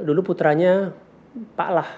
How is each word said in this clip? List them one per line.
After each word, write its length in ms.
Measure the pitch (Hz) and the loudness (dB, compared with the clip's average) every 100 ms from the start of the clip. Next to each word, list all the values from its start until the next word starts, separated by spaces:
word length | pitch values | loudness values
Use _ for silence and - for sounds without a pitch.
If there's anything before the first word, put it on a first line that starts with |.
dulu 240 | 160 151 185 | -2 0 0
putranya 640 | 165 160 147 180 190 190 - - - - | 0 2 4 4 2 0 -8 -20 -20 -20
Pak 400 | 254 220 - 170 | -16 -16 -8 -2
Lah, 180 | 170 - | -2 -4